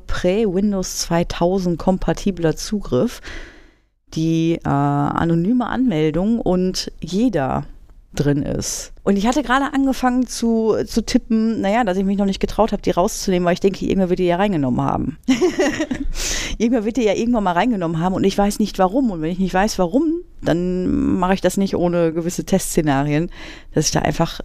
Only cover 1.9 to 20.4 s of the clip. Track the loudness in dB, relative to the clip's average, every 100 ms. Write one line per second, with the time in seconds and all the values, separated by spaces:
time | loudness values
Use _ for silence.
1.9 | 0 0 0 -2 0 0 -2 -4 -6 -2
2.9 | 0 0 -4 -12 -14 -14 -20 -20 _ _
3.9 | _ _ -4 0 0 0 -2 0 0 2
4.9 | 2 0 0 0 2 2 0 0 0 0
5.9 | 2 2 2 0 0 2 2 0 -2 -8
6.9 | -10 -6 0 0 0 0 -2 -6 -12 -20
7.9 | -20 -10 -2 0 0 0 -4 -4 -8 -10
8.9 | -6 0 2 2 0 0 0 0 0 0
9.9 | 2 0 2 0 -2 0 2 2 0 0
10.9 | -2 2 0 2 0 2 0 0 2 2
11.9 | 0 0 0 0 0 -2 0 0 0 0
12.9 | 2 0 0 0 2 2 2 2 0 0
13.9 | 2 2 2 2 2 2 2 0 0 0
14.9 | 0 -2 -4 0 2 2 2 0 0 -4
15.9 | -4 -4 -4 -4 -4 -6 -2 0 2 0
16.9 | 0 2 2 2 2 2 2 2 0 0
17.9 | 0 0 2 2 2 0 0 -2 2 2
18.9 | 2 0 0 -4 -2 0 2 0 0 0
19.9 | 2 0 -2 -6 -6